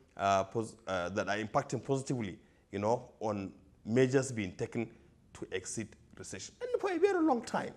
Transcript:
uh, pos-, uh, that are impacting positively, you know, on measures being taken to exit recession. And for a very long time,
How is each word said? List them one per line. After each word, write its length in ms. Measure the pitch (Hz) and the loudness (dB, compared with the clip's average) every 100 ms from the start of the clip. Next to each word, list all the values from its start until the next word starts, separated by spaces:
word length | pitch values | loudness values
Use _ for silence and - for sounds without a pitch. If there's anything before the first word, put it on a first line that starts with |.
| _ | _
uh, 300 | - 98 98 | 0 4 4
pos-, 320 | 95 117 110 - - | 2 -2 -4 -6 -4
uh, 220 | 92 87 | -2 0
that 180 | 104 92 | 0 0
are 120 | 104 | 0
impacting 440 | 107 143 - 120 | 0 0 0 -2
positively, 560 | - 135 131 131 101 82 - _ _ | -2 -2 -2 -4 -4 -8 -14 _ _
you 100 | 98 | 0
know, 280 | 104 123 123 - | 2 2 -2 -6
on 320 | 110 104 95 - - - - | -2 -2 -4 -8 -20 -14 0
measures 440 | 120 131 135 127 | 4 6 6 2
being 220 | 113 95 | -2 -4
taken 380 | - 117 120 110 - - - _ | -4 -6 -4 -6 -8 -20 -20 _
to 140 | - - | -16 -8
exit 360 | 95 - - 101 - - - | -8 -6 -8 -8 -12 -20 -16
recession. 360 | 92 95 - - | -14 -12 -14 -10
And 180 | 494 494 | -4 -2
for 140 | 392 | 0
a 60 | 339 | 2
very 200 | 403 370 | 2 4
long 160 | 311 240 | 2 2
time, 320 | - 190 - | 0 -4 -4